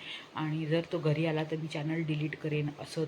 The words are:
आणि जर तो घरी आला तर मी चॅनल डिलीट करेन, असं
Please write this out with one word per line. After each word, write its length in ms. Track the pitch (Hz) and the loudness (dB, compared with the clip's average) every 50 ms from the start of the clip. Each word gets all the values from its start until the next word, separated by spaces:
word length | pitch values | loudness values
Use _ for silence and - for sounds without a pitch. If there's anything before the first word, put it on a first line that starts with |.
| - - - - - - - | -10 -10 -12 -12 -12 -8 -4
आणि 320 | - 156 151 156 160 160 | -2 0 0 0 0 2
जर 140 | 147 160 165 165 - | 2 2 2 2 0
तो 60 | 185 165 | -2 2
घरी 280 | 147 156 147 156 165 | 4 4 4 4 4
आला 180 | 160 156 156 160 | 2 2 2 0
तर 120 | 156 160 | 0 -2
मी 100 | 160 160 | -2 -2
चॅनल 360 | 151 - 151 147 156 156 170 | -4 -4 -2 0 0 0 0
डिलीट 340 | 165 151 151 151 151 151 - | 2 0 0 0 0 -2 -2
करेन, 320 | - - 156 147 147 147 147 - - | -4 -2 0 2 2 0 0 -2 -6
असं 260 | - - - 165 156 | -10 -6 -2 -2 -2